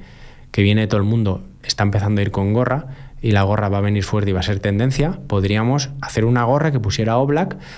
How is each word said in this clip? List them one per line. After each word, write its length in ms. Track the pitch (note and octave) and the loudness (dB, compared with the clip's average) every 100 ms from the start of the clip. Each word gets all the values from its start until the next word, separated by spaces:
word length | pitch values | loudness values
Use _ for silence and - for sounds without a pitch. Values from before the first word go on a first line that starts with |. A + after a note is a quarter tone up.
| - - - - - | -12 -20 -20 -20 -6
que 100 | - | 2
viene 200 | G2+ G#2+ | 4 4
de 60 | G#2 | 2
todo 120 | G#2 | 0
el 80 | G2+ | 2
mundo 360 | A#2 G#2 F2+ - - | 2 0 -2 -8 -14
está 180 | - - | -8 -2
empezando 360 | G2+ G2+ G2+ G#2 | 0 0 0 0
a 40 | |
ir 80 | G2+ | 0
con 220 | G2+ G2 | 0 0
gorra 340 | A2+ B2+ C#3 D3+ - - - | 0 0 -2 -6 -14 -16 -6
y 100 | A#2 | 2
la 120 | G2+ | 2
gorra 260 | G2 G#2+ G2+ | 4 2 2
va 80 | G2+ | 0
a 40 | |
venir 220 | G2+ G#2 | 2 0
fuerte 280 | F#2 G#2 G2+ | 0 0 0
y 20 | |
va 60 | F2+ | 0
a 40 | |
ser 160 | F#2+ G2+ | 0 -2
tendencia, 600 | G#2 G2+ C3 C3+ D3+ - - | 0 0 0 0 -2 -2 -2
podríamos 640 | G2+ G2 G#2 A#2 C#3 C3+ C#3 | 0 2 2 2 0 -2 -8
hacer 240 | - A2+ A2+ | -4 0 2
una 180 | B2 | 2
gorra 280 | A#2 C#3+ D#3+ | 2 2 2
que 80 | C3+ | 0
pusiera 380 | G#2 - A2 A#2+ | -2 -2 0 2
Oblak 380 | C#3 D3+ F#3+ - - | 2 0 -2 -6 -14